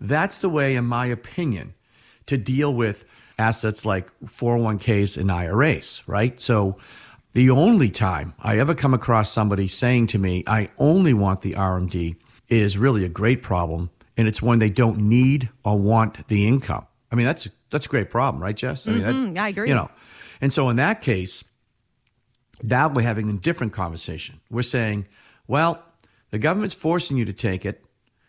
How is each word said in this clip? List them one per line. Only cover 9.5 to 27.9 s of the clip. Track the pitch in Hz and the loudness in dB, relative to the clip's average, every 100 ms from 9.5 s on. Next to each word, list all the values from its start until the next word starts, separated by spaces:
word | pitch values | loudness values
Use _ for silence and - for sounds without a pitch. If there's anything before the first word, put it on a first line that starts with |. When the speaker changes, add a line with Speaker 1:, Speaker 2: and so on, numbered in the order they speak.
| 101 95 | 0 -2
Speaker 1:
saying | - 123 123 113 | -2 0 2 2
to | 101 | 0
me, | 95 90 - | 0 -2 0
"I | 110 101 - | -2 -2 0
only | 143 180 175 | 2 4 4
want | 110 98 95 | 4 2 0
the | 98 - | -4 -2
R | 95 92 | -2 0
M | 90 | -2
D," | 90 85 85 _ _ - | -4 -6 -8 _ _ 0
is | 117 101 95 | 2 2 2
really | 135 110 92 | 2 2 -2
a | |
great | 80 107 127 | -2 0 0
problem. | - 90 85 82 87 _ _ - | 0 -2 -2 -4 -6 _ _ -2
And | 110 | 0
it's | 107 | 0
when | 117 117 | 2 4
they | 107 | 4
don't | 95 117 107 | 4 2 2
need | 104 120 131 143 123 - | 2 4 4 2 -2 -6
or | 104 104 | -2 0
want | 101 113 110 - - | 4 4 2 -2 -4
the | 104 104 | 0 2
income. | 131 - 60 - _ - | 2 0 -8 -8 _ -6
I | 120 | -2
mean, | 120 | 0
that's, | - 98 - _ | -2 -8 -14 _
that's | 151 - | -6 -2
a | |
great | 135 98 | -2 -2
problem, | 117 135 69 | -2 -2 -2
right, | 92 104 | -6 -4
Jess? | 131 135 214 | -6 -6 -2
I | |
mean, | 226 | -2
that, | - | 0
Speaker 2:
Mm-hmm. | 269 233 170 | -2 -2 -4
I | 208 | -4
agree. | 190 214 | -4 0
Speaker 1:
you | 127 | 0
know, | 87 _ - - - - | -2 _ -20 -20 -20 -4
and | 139 | -2
so | 151 131 | 0 0
in | 120 | 2
that | 156 220 | 0 0
case, | - 98 92 - - _ _ _ _ _ _ _ _ _ _ - | -2 -2 -2 -8 -12 _ _ _ _ _ _ _ _ _ _ -10
now | 113 127 151 | -2 2 2
we're | 139 | 2
having | 117 107 107 | 0 0 -2
a | |
different | 101 147 170 110 | -2 -2 -2 -4
conversation. | 101 87 82 - 80 - - - | -4 -6 -6 -10 -10 -12 -18 -10
We're | 117 | -4
saying, | 123 127 113 104 95 _ _ _ - | -2 -2 -2 -4 -8 _ _ _ -4
"Well, | 135 165 165 - _ _ _ _ | 0 0 -2 -10 _ _ _ _
the | 110 | -2
government's | 143 190 208 - | 0 0 -2 -4
forcing | 160 175 - 135 | -2 -2 -2 -2
you | 110 | -4
to | |
take | 98 107 92 98 | -4 -4 -2 -4
it. | - _ | -8 _